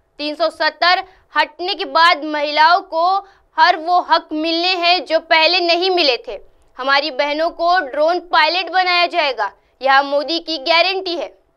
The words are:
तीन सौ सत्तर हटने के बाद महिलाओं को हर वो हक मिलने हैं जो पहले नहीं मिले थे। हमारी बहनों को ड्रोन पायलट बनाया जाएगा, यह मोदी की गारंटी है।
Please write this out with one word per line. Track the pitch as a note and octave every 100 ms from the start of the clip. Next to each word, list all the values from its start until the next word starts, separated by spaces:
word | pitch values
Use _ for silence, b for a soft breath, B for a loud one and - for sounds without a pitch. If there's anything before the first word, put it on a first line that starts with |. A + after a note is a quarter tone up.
| _ -
तीन | D4 D4+
सौ | D#4+
सत्तर | D#4+ D#4 D4+ E4+ F#4 F#4+ b b F4
हटने | D#4 - F4+
के | G4 D4
बाद | D#4 E4+ D4+
महिलाओं | D4+ D4+ D4 D4+ D#4 F#4
को | - E4 F4 G4 G4 b b -
हर | E4 F#4
वो | D#4+ F4+
हक | D#4+ E4 E4
मिलने | D#4 D#4+ E4 F4+ F#4
हैं | E4+ F#4 C#4
जो | D#4+
पहले | D#4+ D#4+ D#4+ F4+
नहीं | E4+ E4+ F#4+
मिले | F4+ D4 A#3 A#3+
थे। | G3+ - _ _ -
हमारी | C4 C#4 D4+
बहनों | D4 C#4+ D4 E4
को | D#4 E4+ F#4
ड्रोन | C#4 C4 D#4 F4
पायलट | F4 E4 D#4 F4 E4+
बनाया | F#4 F4+ F4 F4
जाएगा, | F4 C#4+ A3 G3 - _ -
यह | C4 C4+
मोदी | C#4 C#4+ D4+ E4
की | E4 D#4+
गारंटी | E4 E4 F4+ F#4+ F#4 E4+
है। | G3+ _ _